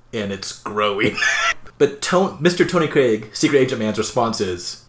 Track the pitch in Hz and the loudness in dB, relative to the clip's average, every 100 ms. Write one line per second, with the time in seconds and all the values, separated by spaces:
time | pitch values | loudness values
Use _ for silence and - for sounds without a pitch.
0 | _ 113 101 98 - - 110 104 104 101 | _ -6 -6 -6 -8 -10 -6 0 0 2
1 | 107 - - - - - - - 143 - | 0 0 0 0 -2 -4 -6 0 0 0
2 | - 185 190 - 160 185 175 180 151 151 | -2 0 0 0 0 2 2 2 2 2
3 | 127 107 - - 151 139 131 120 107 107 | 2 2 -4 -2 4 4 2 0 -2 -2
4 | 104 - 113 110 98 90 - - | -2 0 0 0 -4 -4 -8 -12